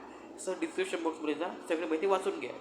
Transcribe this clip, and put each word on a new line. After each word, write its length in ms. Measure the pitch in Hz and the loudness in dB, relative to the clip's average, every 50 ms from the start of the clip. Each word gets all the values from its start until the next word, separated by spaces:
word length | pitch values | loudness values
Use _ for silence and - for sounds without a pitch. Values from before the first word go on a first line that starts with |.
| - - - - - - - - | -6 -12 -14 -14 -14 -14 -12 -8
सर 160 | - 185 185 175 | -4 -4 -2 -2
डिस्क्रिप्शन 440 | 170 160 - - 185 185 - 170 165 | -2 -2 0 0 0 0 0 0 0
बॉक्समध्ये 300 | 165 160 - 156 147 147 | 0 0 0 0 0 0
जा, 140 | 143 170 185 214 - - - | 0 0 -2 -4 -6 -2 0
सगळी 160 | 175 160 175 | 0 2 2
माहिती 200 | 165 156 156 180 | 2 2 4 6
वाचून 340 | 196 196 185 190 196 180 160 | 6 4 4 4 2 0 0
घ्या, 120 | 135 120 - - | -2 -6 -6 -6